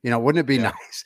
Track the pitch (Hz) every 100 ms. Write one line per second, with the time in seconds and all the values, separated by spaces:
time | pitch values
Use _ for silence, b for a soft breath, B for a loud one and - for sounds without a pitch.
0 | 127 117 120 160 139 135 113 - - -